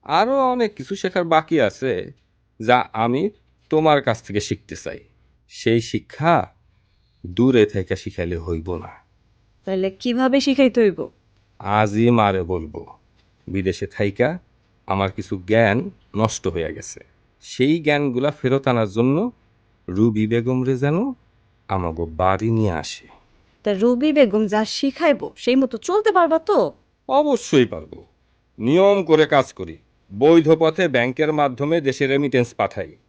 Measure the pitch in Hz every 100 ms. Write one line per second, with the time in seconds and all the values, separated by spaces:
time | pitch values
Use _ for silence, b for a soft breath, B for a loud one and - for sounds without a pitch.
0 | - 160 226 269 262 247 220 - - 202
1 | 190 185 165 160 156 165 107 - 131 90
2 | 90 - _ _ _ _ 110 123 - 110
3 | 117 127 196 - _ _ _ 156 156 147
4 | 127 107 - 104 - 107 - 85 - -
5 | _ _ _ _ _ - 117 117 113 104
6 | - - 160 156 - _ _ _ _ _
7 | _ _ 92 90 127 123 104 101 90 95
8 | - - 87 85 85 82 82 87 - -
9 | _ _ _ _ _ _ - 190 190 190
10 | 247 240 262 269 269 269 262 247 214 165
11 | - _ _ _ _ _ 98 104 107 104
12 | 117 120 101 95 85 90 80 85 - -
13 | _ _ _ _ - 95 95 95 98 -
14 | 101 98 123 180 _ _ _ _ - 98
15 | 95 - 92 98 90 113 110 110 190 -
16 | _ 101 110 - 92 85 80 78 - -
17 | - _ _ _ - - 131 165 147 147
18 | 147 123 143 143 127 135 135 120 107 104
19 | 123 147 240 - _ _ _ _ - 92
20 | 113 107 107 117 120 127 127 131 143 165
21 | 269 254 _ _ _ _ - 95 85 82
22 | 82 80 92 95 110 113 107 80 76 -
23 | - - _ _ _ _ 214 190 233 247
24 | 302 294 240 208 214 214 220 - 277 -
25 | 320 233 147 - - 262 262 220 - 392
26 | 440 370 330 320 320 381 175 - _ _
27 | - 185 202 247 - 143 117 82 76 -
28 | - _ _ _ _ - 110 170 196 202
29 | 165 156 147 143 127 - 87 80 _ _
30 | _ 101 143 170 156 160 160 160 175 127
31 | 123 127 156 151 143 123 143 165 139 -
32 | 139 139 143 131 120 - 101 - 78 -